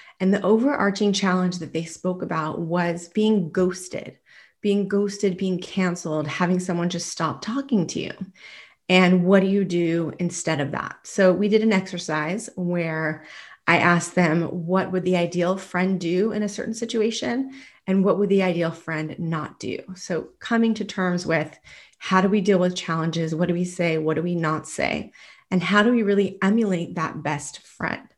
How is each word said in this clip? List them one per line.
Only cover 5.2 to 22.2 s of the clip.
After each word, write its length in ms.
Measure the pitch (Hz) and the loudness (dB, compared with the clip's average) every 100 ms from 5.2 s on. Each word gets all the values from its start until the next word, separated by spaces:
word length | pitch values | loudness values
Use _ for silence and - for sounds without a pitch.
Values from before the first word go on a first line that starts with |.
| 202 180 | -2 0
being 240 | 190 180 | -2 -2
canceled, 680 | - 202 185 175 170 156 151 | -4 -2 0 -2 -2 -2 -2
having 320 | - 175 180 | -2 0 0
someone 300 | 180 170 175 | 0 -2 -2
just 200 | 175 - | -4 -6
stop 320 | - 160 135 | -4 -4 -4
talking 460 | - 262 277 208 165 | -6 -6 0 0 0
to 140 | 165 | -4
you. 100 | - - 190 - - - - _ - | -8 -10 -14 -16 -20 -20 -20 _ 2
And 360 | 185 180 185 | 6 6 6
what 140 | 175 196 | 6 6
do 80 | 190 | 6
you 180 | 202 | 2
do 480 | 185 175 170 170 160 - | 2 0 2 0 -2 -4
instead 420 | 175 - - 151 | -4 -4 -2 -2
of 120 | 147 | -2
that? 240 | - - - | -4 -8 -12
So 280 | - - 185 | -6 4 4
we 160 | 180 208 | 4 4
did 140 | 214 | 4
an 100 | 220 | 4
exercise 760 | 190 190 175 - 156 151 208 226 - | 2 0 -6 -4 -4 -2 -6 -8 -6
where 680 | 175 175 165 160 156 156 - - - - - | -4 -2 -2 -2 -4 -4 -12 -20 -20 -4 2
I 100 | 170 | 4
asked 380 | 175 175 - - | 4 2 2 2
them, 260 | 170 165 | 2 2
what 480 | 165 180 165 185 - | 0 -4 -2 -2 0
would 140 | 185 | -2
the 140 | 180 180 | 0 0
ideal 380 | 170 175 175 190 | 0 0 0 -2
friend 440 | - 180 185 185 | -4 -2 0 0
do 320 | 170 180 220 | 0 0 0
in 100 | 214 | 0
a 60 | 208 | -4
certain 260 | - - | -4 -8
situation? 760 | 226 233 233 220 226 240 240 269 - - _ - | -6 -4 0 -2 -2 -4 -4 -4 -10 -20 _ 0
And 180 | 190 | 2
what 140 | 190 180 | 4 2
would 100 | 202 | 2
the 140 | 196 | 2
ideal 300 | 185 170 165 | 2 0 -2
friend 420 | 165 - 156 156 - | -4 -8 -6 -6 -6
not 400 | 165 160 151 - | -4 -4 -6 -10
do? 180 | - - - | -8 -8 -10
So 360 | 185 - 165 - _ | -14 -6 -6 -6 _
coming 340 | - 233 226 | -2 2 2
to 100 | 214 | 0
terms 400 | 202 - 185 175 | -4 -2 0 0
with 320 | 170 165 156 - - - - _ | 0 0 -2 -10 -20 -20 -20 _
how 220 | - 185 | 0 2